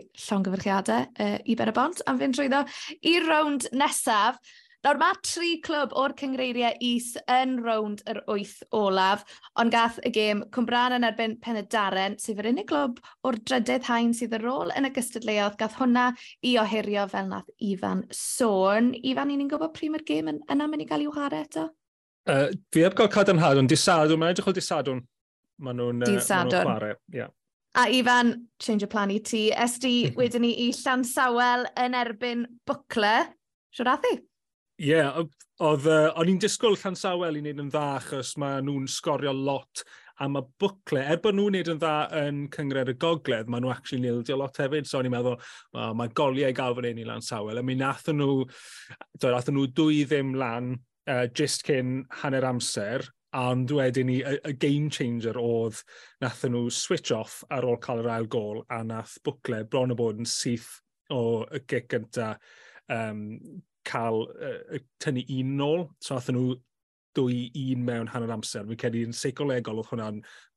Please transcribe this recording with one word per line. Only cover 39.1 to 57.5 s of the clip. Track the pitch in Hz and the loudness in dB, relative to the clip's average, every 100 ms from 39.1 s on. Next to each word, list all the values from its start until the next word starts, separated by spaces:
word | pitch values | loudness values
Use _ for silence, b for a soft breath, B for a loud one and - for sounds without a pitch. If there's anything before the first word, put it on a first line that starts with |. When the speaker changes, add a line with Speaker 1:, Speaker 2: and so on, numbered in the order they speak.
| 139 139 | 0 0
Speaker 2:
lot | 135 139 139 - - - B B _ | -2 -2 -4 -6 -16 -16 B B _
a | 139 | -4
ma' | 139 131 _ | -4 -6 _
Bwcle, | 196 196 - 143 | -2 -2 -2 -2
er | 135 170 | 2 2
bod | 220 | 2
nhw'n | 196 202 190 | 2 2 0
wneud | 165 | -2
yn | 160 | -2
dda | 160 151 151 160 | 0 0 -2 -2
yn | 147 143 143 | -2 -4 -6
Cyngred | - 143 135 127 | -6 -4 -2 -2
y | 127 | 0
Gogledd, | 165 165 - 117 113 | 0 0 0 -2 -2
ma' | 120 | -4
nhw | 127 | -2
actually | 123 - 131 | -4 -6 -4
nildio | 123 120 120 135 | -2 -2 -2 -4
lot | 135 - | -4 -4
hefyd. | 139 151 139 | -2 -2 -2
So | 139 | -4
o'n | 127 | -2
i'n | 123 | 0
meddwl, | 123 120 B B B | -2 -2 B B B
"Wel, | 120 113 110 | -8 -6 -4
ma' | 120 | -4
goliau | 117 143 131 139 | 0 2 2 0
i | |
gael | 127 127 123 | 0 -2 -2
fan | 120 | -4
hyn | 117 | -6
i | 113 | -8
Llansawel." | 113 - 110 104 113 | -10 -8 -6 -6 -4
A | 127 | -2
mi | 131 | 0
nathon | 135 135 - 147 | -2 -2 -2 0
nhw, | 143 135 127 B B B B B - - | 2 0 -2 B B B B B -20 -2
do, | 135 | 0
nathon | 123 123 139 | 2 0 0
nhw | 135 | 0
dwy | 127 156 151 139 | 2 4 4 2
ddim | 147 135 131 | 0 0 -2
lan, | 127 117 123 127 - _ - | -2 -4 -4 -6 -10 _ -4
yy, | 123 123 | 0 0
jyst | 127 147 - - | 0 -2 -2 0
cyn | 135 127 131 135 - | 0 2 -4 -6 -6
hanner | 151 135 127 | -2 0 0
amser, | 123 - - 101 127 - _ _ 135 | -2 -2 -4 -4 -4 -6 _ _ -4
ond | 127 127 127 | 0 0 0
wedyn | 147 131 127 127 | 2 2 2 2
ni, | 127 135 | 0 0
y, | 143 | -4
y | 156 131 | -4 0
game | 147 143 151 | 2 2 0
changer | - 127 120 113 120 | -2 -2 -2 -2 -2
oedd | 117 117 113 110 - B B B | 0 0 0 -6 -16 B B B
nathon | 127 - 131 | -6 -2 -2
nhw | 120 120 | 0 -2
switch | - - 180 - 110 | -4 -2 -2 0 -4
off | 110 - - | -4 -12 -8